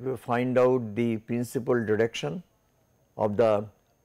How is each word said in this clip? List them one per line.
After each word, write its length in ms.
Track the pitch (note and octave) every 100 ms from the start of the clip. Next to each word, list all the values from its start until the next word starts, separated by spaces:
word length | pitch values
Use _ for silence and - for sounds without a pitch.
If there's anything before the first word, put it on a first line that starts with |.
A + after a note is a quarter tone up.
| B2+ B2
find 420 | - A#2+ B2+ B2+
out 360 | B2+ B2+ A2
the 240 | G#2 A#2+ A2
principal 680 | - A#2+ B2 C3 B2 A#2+
direction 580 | G#2+ G#2+ A2+ - D3 F3 - _ _ _ _ _ _ -
of 200 | G#2+ G#2
the 300 | A2+ G#2 G#2+ - _ _